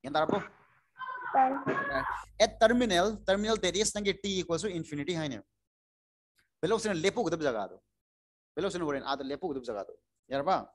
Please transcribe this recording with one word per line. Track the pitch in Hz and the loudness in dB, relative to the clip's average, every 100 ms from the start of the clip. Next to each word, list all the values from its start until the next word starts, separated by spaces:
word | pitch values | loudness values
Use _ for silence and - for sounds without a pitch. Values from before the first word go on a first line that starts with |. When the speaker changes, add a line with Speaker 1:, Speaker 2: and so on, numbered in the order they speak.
Speaker 1:
ꯒ꯭ꯌꯥꯟ | 135 | 0
ꯇꯥꯔꯕꯣ? | 151 156 196 - - _ _ _ - - - - | 0 2 0 -2 -16 _ _ _ -12 -10 -8 0
Speaker 2:
ꯇꯥꯏ꯫ | 269 262 277 269 - 269 277 - - - - | 4 4 2 -2 -2 -2 -4 -4 -8 -12 2
Speaker 1:
At | 214 - | 2 6
terminal, | 220 247 240 175 202 214 | 6 6 4 4 2 0
terminal | - 196 214 220 | 0 0 2 0
that | 185 175 | 0 0
is | 214 | -2
ꯅꯪꯒꯤ | 214 202 190 | 0 -2 -2
t | 202 190 | -2 -2
equals | 170 165 | 0 -2
to | 202 | -2
infinity | 175 156 147 143 | -4 -6 -6 -4
ꯍꯥꯏꯅꯦ꯫ | 165 151 113 - _ _ _ _ _ _ _ _ _ _ _ | -2 -4 -6 -14 _ _ _ _ _ _ _ _ _ _ _
ꯚꯦꯂꯣꯁꯤꯇꯤ | 170 220 214 | 0 2 2
ꯅ | 175 | 2
ꯂꯦꯞꯄꯨꯒꯗꯕ | 190 196 175 170 | 0 2 0 0
ꯖꯒꯥꯗꯣ꯫ | 147 113 95 95 _ _ _ _ _ _ _ - | 0 0 -6 -10 _ _ _ _ _ _ _ -4
ꯚꯦꯂꯣꯁꯤꯇꯤ | 190 175 | -4 -2
ꯅ | 156 | -2
ꯍꯣꯔꯦꯟ | 139 | -4
ꯑꯥꯗ | 127 139 | -2 -4
ꯂꯦꯞꯄꯨꯒꯗꯕ | 135 139 180 135 120 | -4 -6 -4 -4 -4
ꯖꯒꯥꯗꯣ꯫ | 104 95 - _ _ _ | -6 -8 -14 _ _ _
ꯌꯥꯔꯕ? | 135 156 170 101 | -2 0 0 -2